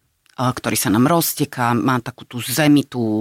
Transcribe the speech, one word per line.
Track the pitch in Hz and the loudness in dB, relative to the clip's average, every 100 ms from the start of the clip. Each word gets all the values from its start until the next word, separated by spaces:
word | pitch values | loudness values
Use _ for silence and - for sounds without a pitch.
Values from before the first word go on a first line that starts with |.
| _ _ _ - | _ _ _ -4
a, | 127 | -4
ktorý | - 120 110 | -2 -4 -2
sa | 123 | 0
nám | 110 127 | 2 4
rozteká, | 170 - - 147 - 120 | 2 0 -2 -4 -2 0
má | 120 135 127 | 0 0 -2
takú | 127 - | -6 -14
tú | - 123 | -14 -10
zemitú, | 127 123 151 147 135 127 110 107 | -4 0 4 4 2 -4 -2 0